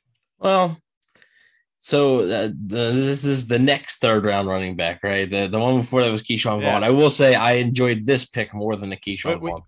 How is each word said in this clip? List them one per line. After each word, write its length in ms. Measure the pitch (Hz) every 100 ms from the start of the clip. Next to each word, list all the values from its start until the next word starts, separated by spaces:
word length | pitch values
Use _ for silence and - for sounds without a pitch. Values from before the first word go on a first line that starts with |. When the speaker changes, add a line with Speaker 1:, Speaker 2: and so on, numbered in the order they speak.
| _ _ _ _
Speaker 1:
Well, 400 | 190 190 175 160 _ _ _ _ _ _ _ _ _ _
so, 400 | - 147 143 127
uh, 280 | 90 107 110
the, 440 | 73 98 113 117
this 320 | 127 135 139 139
is 200 | 135 117
the 140 | 120
next 380 | 135 139 - -
third 260 | 120 110
round 240 | 104 101 98
running 300 | 95 92 87
back, 260 | 85 87
right? 260 | 101 98 95
The, 180 | 98 98
the 120 | 110
one 220 | 123 127
before 200 | 123 127
that 100 | 120
was 120 | 110
Keyshawn 380 | - 113 117 107
Speaker 2:
Yeah. 100 | 104
Speaker 1:
Vaughn. 120 | 104 110
I 60 |
will 180 | 135 147
say 260 | 143 135 120
I 180 | 117
enjoyed 520 | 123 120 123 123 110 110
this 180 | 135
pick 300 | - 120 107
more 240 | 104 107 104
than 120 | 101
the 60 | 95
Keyshawn 460 | 101 95 - 170
Speaker 2:
We, 40 | 165
we, 40 |
Speaker 1:
Vaughn 120 | 85